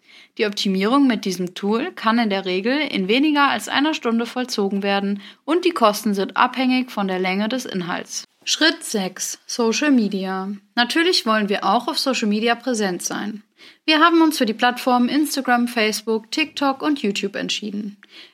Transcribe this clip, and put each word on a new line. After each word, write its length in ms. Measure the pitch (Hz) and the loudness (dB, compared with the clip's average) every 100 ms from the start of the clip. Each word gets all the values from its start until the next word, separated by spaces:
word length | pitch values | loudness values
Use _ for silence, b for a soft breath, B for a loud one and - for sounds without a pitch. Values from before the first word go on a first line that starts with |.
| b b b - | b b b -4
Die 80 | 214 | -2
Optimierung 600 | 202 202 190 202 277 269 | -2 -2 0 2 4 4
mit 200 | 208 196 | 2 -2
diesem 280 | 175 180 | -4 -6
Tool 380 | - 202 226 339 | -4 -2 -2 -2
kann 260 | - 226 233 | -4 0 2
in 120 | 220 | 2
der 160 | 190 185 | 0 -2
Regel 340 | 185 214 285 | -2 0 0
in 300 | 294 196 190 | -2 -2 2
weniger 400 | 247 311 294 285 | 2 4 4 2
als 180 | 240 - | 0 -2
einer 260 | - 302 | 0 0
Stunde 320 | 311 233 226 233 | 0 0 0 -2
vollzogen 580 | 254 247 - 196 196 | -4 -4 -2 -2 0
werden 380 | 196 202 202 202 B B | 0 0 0 -4 B B
und 220 | - 349 359 | -2 0 2
die 60 | |
Kosten 420 | - 220 208 214 | 4 4 4 -2
sind 240 | 196 185 - | -2 -2 2
abhängig 540 | 247 247 254 254 254 | 0 2 0 0 -2
von 180 | - 196 | -4 -2
der 100 | 185 | -2
Länge 300 | 185 190 220 | -2 -2 -2
des 160 | 254 - | -4 -4
Inhalts. 580 | 190 175 175 - - - _ - | -6 -4 -6 -8 -12 -12 _ -6
Schritt 400 | - 311 330 - | 0 0 0 -4
sechs. 540 | 214 185 190 - - - | -4 -4 -6 -10 -10 -8
Social 440 | - 226 220 302 | -2 0 2 4
Media. 580 | 254 202 190 190 190 196 202 _ - | 4 2 -2 -4 -6 -6 -10 _ -2
Natürlich 500 | 240 330 339 - 226 | 0 2 2 2 2
wollen 240 | 214 208 | 0 2
wir 160 | 202 190 | 0 2
auch 240 | 226 311 | 0 0
auf 100 | 294 | -2
Social 300 | 277 254 214 | -2 0 0
Media 260 | 208 233 233 | 0 0 -2
präsent 460 | 254 226 196 175 | -2 -2 -2 -2
sein. 420 | - 160 208 208 - B B B | -6 -6 -8 -10 -16 B B B
Wir 160 | - 311 | 0 4
haben 220 | 339 330 | 6 6
uns 160 | 320 294 | 4 4
für 80 | 220 | 0
die 80 | |
Plattformen 560 | 220 247 240 262 247 240 | 2 0 2 2 2 4
Instagram, 580 | 262 294 285 254 240 240 | 2 0 -2 0 2 2
Facebook, 640 | 240 214 214 - 220 220 | 0 0 0 -2 -4 -2
TikTok 500 | - 311 - 277 269 | -4 -4 -2 -2 0
und 200 | 311 285 | -2 0
YouTube 340 | 202 202 196 - | -2 -2 -4 -4
entschieden. 600 | 180 - 208 202 214 - B B B | -6 -6 -6 -6 -8 -12 B B B